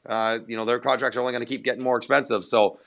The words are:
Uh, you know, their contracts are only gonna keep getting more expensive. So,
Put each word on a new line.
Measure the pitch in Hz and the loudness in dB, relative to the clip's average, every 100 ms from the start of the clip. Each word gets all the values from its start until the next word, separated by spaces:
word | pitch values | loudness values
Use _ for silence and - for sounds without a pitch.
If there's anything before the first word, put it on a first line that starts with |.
| - | -6
Uh, | 113 110 113 113 | -2 -2 -2 -6
you | 113 | -4
know, | 113 | 0
their | 120 | 0
contracts | 127 127 131 113 | 0 0 0 -2
are | |
only | 127 | -2
gonna | 123 117 | -4 -4
keep | 135 | -4
getting | 127 120 | -4 -2
more | 127 123 | 0 0
expensive. | - 139 123 107 | 2 2 2 -2
So, | 90 113 101 - | 2 4 4 2